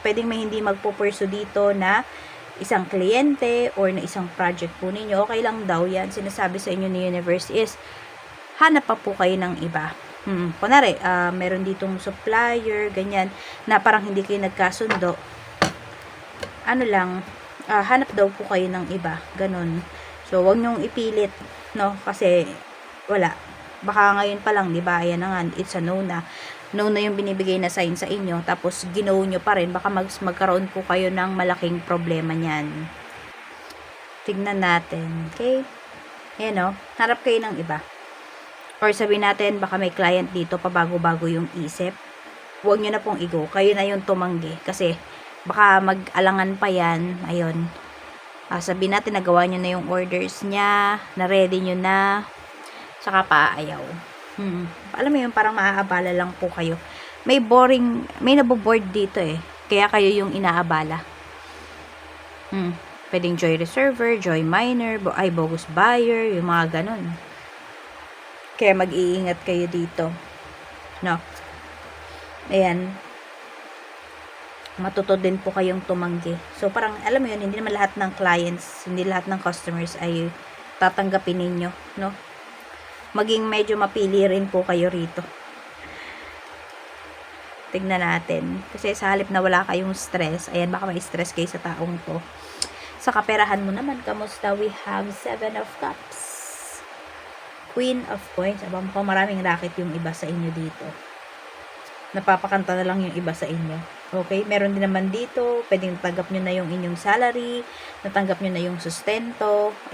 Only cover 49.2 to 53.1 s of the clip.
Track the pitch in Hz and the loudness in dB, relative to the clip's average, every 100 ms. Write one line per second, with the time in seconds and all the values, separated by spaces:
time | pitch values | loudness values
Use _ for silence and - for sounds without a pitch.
49.2 | 180 175 180 180 180 180 - 180 180 180 | 6 6 6 2 0 -2 0 0 0 0
50.2 | 185 - 202 196 202 202 202 208 - - | -2 -4 -4 2 4 4 4 2 -4 -2
51.2 | 180 196 185 190 185 180 190 196 196 202 | 4 6 6 4 0 0 2 4 4 2
52.2 | 208 - - - - - - - - | -2 -12 -18 -18 -18 -18 -18 -10 2